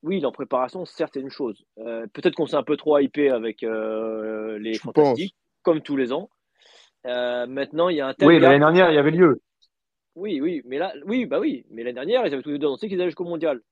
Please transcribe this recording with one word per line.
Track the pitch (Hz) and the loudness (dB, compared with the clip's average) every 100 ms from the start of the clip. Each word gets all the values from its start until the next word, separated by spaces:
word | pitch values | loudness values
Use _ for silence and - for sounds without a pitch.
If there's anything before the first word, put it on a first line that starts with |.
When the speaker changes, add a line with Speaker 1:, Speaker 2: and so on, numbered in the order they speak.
Speaker 1:
oui, | 151 190 | -4 -4
il | |
est | 139 | -4
en | |
préparation, | - 135 131 127 190 | -6 -4 -2 -2 -6
certes, | 170 - 156 | -14 -8 -8
c'est | 139 | -6
une | 135 | -12
chose. | - 131 101 _ - | -8 -10 -10 _ -16
Euh, | 117 113 113 | -12 -10 -12
peut-être | - 180 | -4 -4
qu'on | - 151 | -2 -2
s'est | 151 | -2
un | |
peu | 131 147 | -2 -4
trop | - 147 | 2 2
hypé | 139 147 143 | 2 0 0
avec, | 123 113 107 | 0 -4 -8
euh, | 117 110 110 110 113 110 107 110 110 107 | -6 -6 -6 -6 -6 -8 -8 -8 -10 -10
les | 110 | -8
Speaker 2:
Je | 113 | -8
Speaker 1:
Fantastiques, | 123 131 147 123 190 | -2 2 4 2 -4
Speaker 2:
pense. | _ _ _ - | _ _ _ -2
Speaker 1:
comme | 160 | 0
tous | - 139 | -2 -4
les | 127 | -2
ans. | 139 202 _ _ _ _ _ _ _ 127 | -4 -8 _ _ _ _ _ _ _ -8
Euh, | 123 123 123 120 | -6 -4 -6 -6
maintenant, | 135 139 156 175 | -6 -6 -2 -2
il | 156 | 0
y | |
a | 135 | -4
un | |
tel | - - | 4 8
Speaker 3:
Oui, | |
mais | 165 | 8
Speaker 1:
gap. | - | 8
Speaker 3:
l'année | 139 | 8
dernière, | 151 175 180 | 6 6 6
il | |
y | 151 | 6
avait | 143 | 2
lieu. | 165 180 127 _ _ _ _ _ _ _ | 4 4 4 _ _ _ _ _ _ _
Speaker 1:
Oui, | 160 202 156 | -12 -8 -4
oui, | 156 165 120 | -4 -6 -8
mais | 135 | -8
là, | 185 143 147 | -8 -10 -6
oui, | 247 208 | -4 -2
bah | 139 | -2
oui, | 262 123 _ | -2 -6 _
mais | 110 | -10
l'année | 117 | -10
dernière, | 120 147 247 208 | -8 -2 -2 -2
ils | |
avaient | 139 | -4
tous | 127 | -6
les | 143 | -4
deux | 147 | -4
annoncé | 131 214 | -4 -6
qu'ils | 185 | -4
allaient | 180 | -4
jusqu'au | 156 | -6
mondial. | 175 170 160 127 _ | -8 -4 -4 -4 _